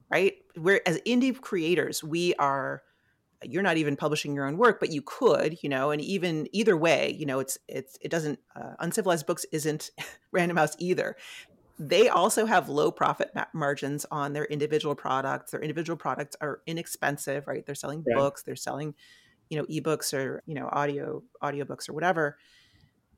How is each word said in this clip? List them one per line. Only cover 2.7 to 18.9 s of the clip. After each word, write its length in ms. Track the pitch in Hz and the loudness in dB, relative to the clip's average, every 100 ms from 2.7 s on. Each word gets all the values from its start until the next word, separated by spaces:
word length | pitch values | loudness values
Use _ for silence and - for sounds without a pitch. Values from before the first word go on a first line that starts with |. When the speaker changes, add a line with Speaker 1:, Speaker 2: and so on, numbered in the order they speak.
| 139 - _ _ _ _ _ | -8 -12 _ _ _ _ _
Speaker 1:
you're 180 | - 156 | -6 0
not 140 | 196 165 | 2 2
even 220 | 147 143 | 2 0
publishing 360 | 156 151 147 | 0 0 -2
your 140 | 143 139 | -2 -2
own 80 | 165 | 4
work, 220 | 233 - | 4 4
but 100 | 147 | -2
you 120 | 147 | -4
could, 600 | - - 233 143 156 170 | -8 2 4 4 2 -2
you 60 | 147 | -2
know, 240 | 135 143 | 0 0
and 100 | 151 | 0
even 460 | - 196 175 156 - | -2 -2 0 -2 -2
either 240 | 196 220 165 | 2 4 4
way, 360 | 165 135 143 - | 4 4 2 -2
you 60 | 147 | -4
know, 140 | 135 | -2
it's, 160 | 135 - - | -4 -8 -8
it's, 300 | 135 - - | -10 -10 -12
it 100 | 147 | -6
doesn't, 300 | 165 151 - _ - | -4 -4 -6 _ -14
uh, 200 | 139 - | -14 -6
Uncivilized 480 | 170 214 185 165 147 | -4 0 2 0 0
Books 180 | 170 - | -4 -4
isn't 400 | 156 151 151 - - - | -2 -2 -4 -8 -14 -16
<laughs> 200 | - _ | -16 _
Random 240 | 185 175 170 | 0 2 4
House 220 | 151 - | 2 2
either. 380 | 180 151 - - - - - _ _ - | -2 0 -2 -6 -14 -18 -20 _ _ -12
They 300 | 147 180 233 | 2 6 6
also 380 | 175 208 226 220 | 6 4 4 4
have 240 | 185 147 | 4 4
low 200 | 143 156 | 2 2
profit 420 | - 147 - - 139 | 4 0 2 -2 -2
ma-, 80 | - | -6
margins 520 | 160 143 143 139 143 - | -2 -2 0 -4 -4 -6
on 220 | 151 143 | -4 -4
their 140 | 147 147 | -4 -4
individual 500 | 147 151 151 151 143 | -2 0 0 0 -2
products. 560 | - 131 135 135 - | 0 0 0 -4 -6
Their 80 | 139 | -6
individual 380 | 156 156 160 165 | -4 -4 -4 -4
products 400 | 139 131 147 - | -4 -4 -6 -6
are 220 | 147 - - | -6 -6 -6
inexpensive, 840 | 165 170 - 143 143 - 139 143 | -8 -8 -4 -2 -2 -4 -4 -4
right? 180 | - - | -8 -8
They're 100 | 139 | -10
selling 300 | 143 156 143 | -8 -4 0
Speaker 2:
Right. 80 | 120 | 2
Speaker 1:
books, 280 | 139 - | 2 -2
they're 120 | - 127 | -10 -8
selling, 400 | - 135 151 | -6 -6 -8